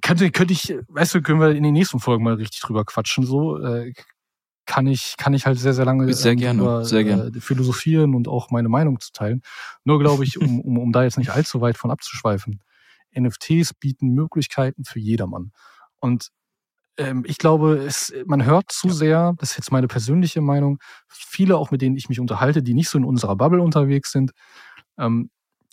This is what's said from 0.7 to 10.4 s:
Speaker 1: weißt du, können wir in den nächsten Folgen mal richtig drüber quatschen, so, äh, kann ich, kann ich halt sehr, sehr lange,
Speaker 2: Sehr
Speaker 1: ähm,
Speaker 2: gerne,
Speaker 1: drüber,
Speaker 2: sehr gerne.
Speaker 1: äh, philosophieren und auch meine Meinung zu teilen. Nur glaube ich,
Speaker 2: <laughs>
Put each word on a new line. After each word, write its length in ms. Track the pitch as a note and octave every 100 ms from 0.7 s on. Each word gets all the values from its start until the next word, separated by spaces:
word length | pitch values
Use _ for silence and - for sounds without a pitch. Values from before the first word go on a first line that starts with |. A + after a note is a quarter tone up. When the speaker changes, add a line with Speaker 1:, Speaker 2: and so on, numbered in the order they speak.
| B2 A#2+
Speaker 1:
weißt 280 | D3 E3+ F3+
du, 60 |
können 180 | D3+ D#3
wir 100 | D#3
in 120 | D3
den 100 | D3+
nächsten 260 | D3+ F#3+ C3
Folgen 240 | - A#2
mal 120 | A#2 A2
richtig 260 | A2 -
drüber 240 | - A2 G#2
quatschen, 400 | - - - B2+
so, 320 | C3+ D#3+ D3+
äh, 340 | B2+ A#2+ A#2+ - - _ _ _ _ _ -
kann 220 | - C3+
ich, 280 | B2+ - -
kann 160 | C#3
ich 120 | C#3 C3+
halt 120 | B2
sehr, 140 | C3
sehr 120 | B2+ B2+
lange, 280 | C3 C3
Speaker 2:
Sehr 200 | B2 A#2+
Speaker 1:
ähm, 40 | A#2+
Speaker 2:
gerne, 220 | B2 A#2
Speaker 1:
drüber, 260 | G2 A#2 A#2
Speaker 2:
sehr 180 | A2
gerne. 280 | G#2+ G2 A#2 A#2+
Speaker 1:
äh, 60 |
philosophieren 720 | - C3 B2+ B2 D#3+ D#3+ D3+ B2+
und 120 | A#2+
auch 240 | A#2+ -
meine 180 | A#2+ A#2
Meinung 300 | B2+ D#3 B2
zu 120 | -
teilen. 300 | - G#2 B2+ - - - -
Nur 160 | - D3+
glaube 240 | D3 C#3
ich, 140 | C3
Speaker 2:
<laughs> 40 | -